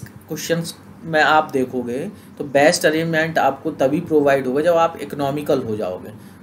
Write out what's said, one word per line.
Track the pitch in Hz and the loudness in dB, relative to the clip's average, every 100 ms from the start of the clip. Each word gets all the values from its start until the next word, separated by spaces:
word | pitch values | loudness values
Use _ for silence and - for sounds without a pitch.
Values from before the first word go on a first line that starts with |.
| - - - | -10 -18 -12
questions | 160 - 165 165 - - - | -10 -4 -4 -4 -12 -20 -16
में | 165 156 | -2 2
आप | 143 156 156 | 4 4 2
देखोगे | 135 127 127 120 127 190 - - - | -2 -2 -4 -6 -6 -8 -12 -20 -12
तो | 143 | -2
best | 135 151 175 160 | 4 4 4 2
arrangement | 156 165 160 165 165 | 2 0 -2 0 0
आपको | 139 135 160 | 0 0 -6
तभी | 147 135 156 | 0 0 0
provide | 165 156 143 139 127 | 2 2 4 2 0
होगा, | 135 | 0
जब | 165 165 | 2 4
आप | 165 - | 2 -2
economical | 143 143 139 147 147 139 | -10 -4 -4 -4 0 0
हो | 113 107 | 0 -4
जाओगे, | 92 92 104 110 - - | -6 -8 -12 -16 -20 -20